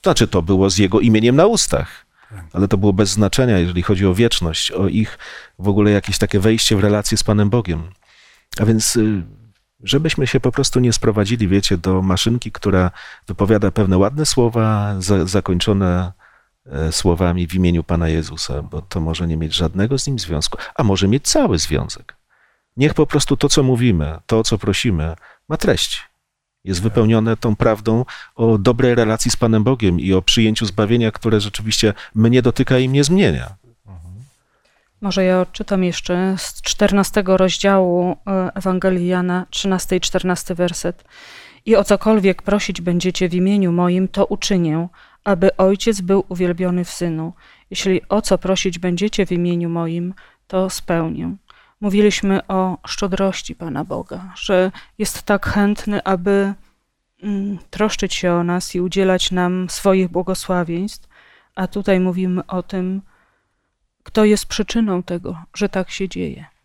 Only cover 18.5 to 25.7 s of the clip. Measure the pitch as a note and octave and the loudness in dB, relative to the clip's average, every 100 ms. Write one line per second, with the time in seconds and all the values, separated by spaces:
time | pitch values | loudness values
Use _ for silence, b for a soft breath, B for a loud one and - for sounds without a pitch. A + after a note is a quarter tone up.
18.5 | C#2 D2+ E2+ F2+ F#2 D#2+ E2 E2+ D#2+ D#2+ | -8 -8 -12 -8 -6 -4 -4 -4 -2 -4
19.5 | - E2 F2+ A2 C3+ - B2+ E2+ D#2 - | -2 -2 0 0 -2 -2 -6 -4 -4 -4
20.5 | - B - A2+ G2 F#2+ C3 - D#4 A#3+ | -6 B -2 0 2 2 0 2 2 2
21.5 | F2 - D2+ - - - _ _ _ _ | 0 0 -4 -4 -10 -18 _ _ _ _
22.5 | _ _ - C#3+ - D3+ D3 - C3+ C#3+ | _ _ 0 0 2 2 0 0 0 2
23.5 | - C3 B2 B2 F2 D2 D#2+ - A2+ A2 | 2 2 2 2 2 -2 -8 -2 0 2
24.5 | G#2+ - F#2+ B2 F2 D#2+ E2 b b _ | -2 0 0 0 0 -2 -6 b b _
25.5 | D#3 G#3 | -2 0